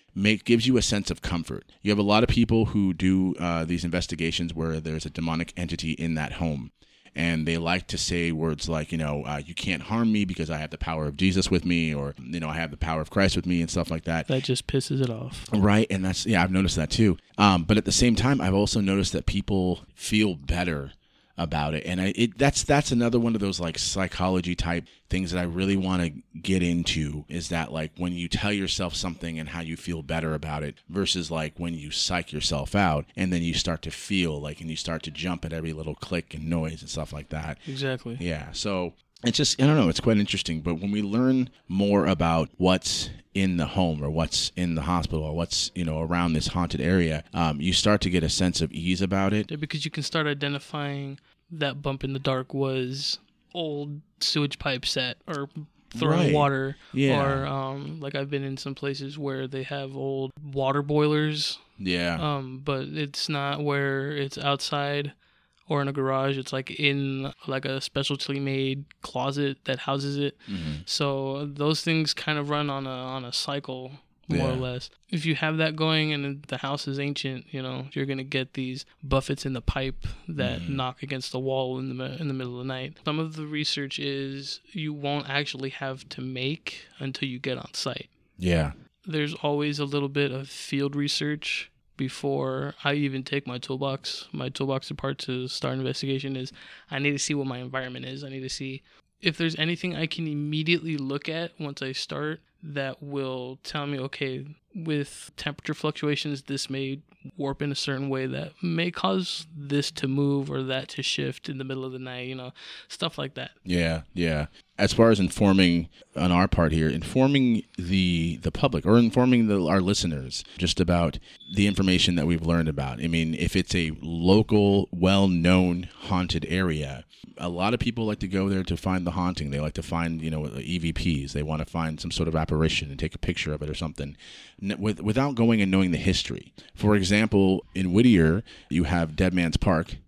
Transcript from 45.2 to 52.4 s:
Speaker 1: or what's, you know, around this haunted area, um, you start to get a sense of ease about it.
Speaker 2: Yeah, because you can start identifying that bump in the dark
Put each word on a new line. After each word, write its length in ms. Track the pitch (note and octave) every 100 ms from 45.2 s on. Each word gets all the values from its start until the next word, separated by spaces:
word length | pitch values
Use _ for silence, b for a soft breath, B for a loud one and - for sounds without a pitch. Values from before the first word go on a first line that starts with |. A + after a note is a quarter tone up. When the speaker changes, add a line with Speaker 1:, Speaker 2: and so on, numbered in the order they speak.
Speaker 1:
or 120 | D#2 D#2+
what's, 360 | E2+ - - -
you 80 | E2
know, 140 | D#2
around 320 | D#2+ F2 F2
this 140 | D#2 -
haunted 340 | F2 E2+ D#2
area, 420 | C#2+ F#2 E2 D#2 -
um, 260 | - E2 D2+
you 120 | E2
start 280 | F2+ G#2+ G#2
to 80 | F#2+
get 140 | F2
a 60 | D#2+
sense 320 | - F2+ E2+
of 100 | D#2+
ease 300 | - E2+ F2+
about 320 | F#2+ F#2+ G2
it. 160 | G#2+ G#2+
Speaker 2:
Yeah, 60 | D3
because 280 | D3+ D3+ D3+
you 60 |
can 120 | -
start 240 | C#3 E3 D3+
identifying 920 | C#3+ C#3+ C#3+ - D3+ C#3+ C#3 C#3 C#3 b _ _
that 300 | E3 C#3+ C3
bump 220 | C#3 C3+
in 100 | C3+
the 60 | C3+
dark 340 | C#3 C3